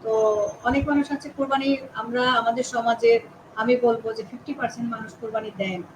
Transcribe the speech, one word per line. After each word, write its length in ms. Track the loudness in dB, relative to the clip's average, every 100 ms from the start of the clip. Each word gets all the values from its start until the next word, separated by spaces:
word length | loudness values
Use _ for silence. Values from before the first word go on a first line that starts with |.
তো 80 | 0 2 4 2 -2 -2
অনেক 240 | 0 2 2
মানুষ 240 | 2 0
আছে 160 | -4 -6
কোরবানি, 480 | -4 0 0 2 0 -2
আমরা 380 | -10 -4 0 2
আমাদের 300 | 2 2 0
সমাজের, 580 | -2 0 0 4 6 4 2 -20 -14 -4
আমি 200 | 2 4
বলবো 360 | 4 2 -2
যে 100 | -8 -10
ফিফটি 240 | -14 -10
পার্সেন্ট 360 | -6 -6 -4 -6
মানুষ 240 | -6 -10 -12
কোরবানি 300 | -6 -6 -6 -6
দেয় 220 | -6 -4
না। 60 | -10